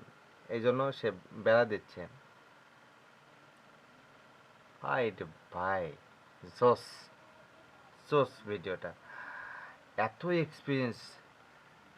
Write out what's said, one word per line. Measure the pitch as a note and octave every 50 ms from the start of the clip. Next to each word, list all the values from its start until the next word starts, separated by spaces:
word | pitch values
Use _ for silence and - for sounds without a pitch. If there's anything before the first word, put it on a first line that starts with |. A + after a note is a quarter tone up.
| - - - - - - - - - -
এই | A#2 A#2+
জন্য | A2 B2 B2 C3 C3+ C#3 -
সে | - - A2 F#2 F#2 - - -
বেড়া | A2 G2+ A2 A2+ A#2 A#2+
দিচ্ছে। | A2 G#2+ F#2 - - - F#2 F2 - B2 C3+ - - - - - - - - - - - - - - - - - - - - - - - - - - - - - - A3+ - - - - - - - - - - - - - - - - - - - - - C#3
ভাই | C3+ C#3 C3 B2 A2
রে | F#2 F#2 F#2 D#2+ D#2+ - - - -
ভাই, | F2 F2+ F#2+ F#2+ F#2 F2 D#2 C#2+ - - - - - - - - - - F2 - -
জোস, | B2 B2 A#2 - - - - - - - - - - - - - - - - - - - - - - - - - - -
জোস | D3+ C#3+ C3 - - - -
ভিডিওটা। | G#2 G#2 G2 E2 G2 F2+ - - F2 E2 - - - - - - - - - - - - - - - - - - - -
এত | - G#2+ A2 - - -
এক্সপিরিয়েন্স | F3+ F3 E3+ D#3 D3+ - - - C#3+ C#3 C3 B2+ A#2+ A2 - - - - - - - - - - - - - - - - - - - -